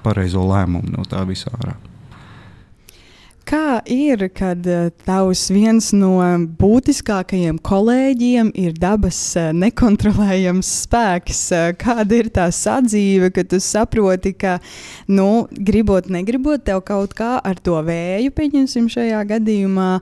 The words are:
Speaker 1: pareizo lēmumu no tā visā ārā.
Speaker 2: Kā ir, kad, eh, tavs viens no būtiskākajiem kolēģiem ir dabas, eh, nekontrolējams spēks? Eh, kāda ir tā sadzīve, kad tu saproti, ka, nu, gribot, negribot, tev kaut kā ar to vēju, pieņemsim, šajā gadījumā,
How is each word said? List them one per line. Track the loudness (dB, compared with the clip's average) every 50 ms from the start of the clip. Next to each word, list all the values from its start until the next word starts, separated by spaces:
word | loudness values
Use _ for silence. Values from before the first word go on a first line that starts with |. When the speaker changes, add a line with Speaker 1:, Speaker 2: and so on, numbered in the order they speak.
| -4
Speaker 1:
pareizo | -2 0 0 0 0 0 0 0
lēmumu | 0 2 0 0 0 -2 -2 -4 -4 -6
no | -6 -6 -6
tā | -6 -4 -4
visā | -4 -6 -8 -8 -10 -10 -8
ārā. | -8 -8 -10 -12 -16 -20 -20 -20 -20 -20 -20 -20 -20 -20 -20 -20 -20 -20 -20 -20 -20 _ _ _ _ -20 -20 -20 -20 -20 -20 -20 -20 -20 -20 _ _ -4
Speaker 2:
Kā | -2 0 0 0 -2 -2 -2 -2
ir, | -2 0 0 0 0 0 -2 -4
kad, | -4 -4 -4 -2 -2 -2 -2
eh, | -2 0 0 0 -2 -4 _ -4
tavs | -2 0 2 2 2 2 0 0 0
viens | 2 2 4 4 4 2 2 2
no | 2 4 4 4 4 4 2 2 2 0 -2 -2 -2 2
būtiskākajiem | 4 4 4 4 4 2 0 -2 -2 -4 -4 -4 -4 -4 -2 -2 -2 -2 -2 -4
kolēģiem | -4 -2 0 2 2 2 2 2 2 0 0 0 2 2 2 2 2 2 0
ir | 0 -2 -2 -2 -2
dabas, | 0 0 2 2 0 0 -2 -4 -6 -4 -2
eh, | -2 -2 0
nekontrolējams | 0 0 0 0 2 2 2 2 2 2 2 2 2 2 2 2 2 2 2 2 0 0 -2 -2 -4 -6 -4
spēks? | -2 0 0 2 2 0 -2 -2 -4 -6 -4 -4 -2
Eh, | 0 0 0 0 -2
kāda | -2 -2 -2 0 0 2 2 2
ir | 2 2 0
tā | 0 0 0 0 0
sadzīve, | -2 -2 -2 0 2 2 2 2 2 2 2 4 4 4 2 2
kad | 0 -2 0
tu | -2
saproti, | -2 -2 -2 0 0 0 0 0 0 2 2 2 0 -2 -4 -4 -4
ka, | -2 -2 -2 -4 -6 -12 -18 -20 -20 -20 -20 -12 -4 0
nu, | 2 2 4 4 2 2 0 -2
gribot, | -6 -6 -2 0 2 2 2 2 2 0 0
negribot, | -2 -4 -4 -4 -4 -4 -2 -2 -2 -2 -2 -2
tev | -4 -4 -4 -4
kaut | -4 -4 -4 -4 -4 -6
kā | -6 -6 -4 -4 -4 -4
ar | -4 -6
to | -4 -2 -2 -2 -2 -2
vēju, | -2 -4 -4 -4 -4 -4 -2 -2 -2
pieņemsim, | -2 -2 -2 0 0 0 0 0 0 -2 -2
šajā | -2 -2 -2 -2 -2 -2 -2 -2
gadījumā, | -2 -2 -2 0 0 0 0 0 0 0 0 0 0 0 -2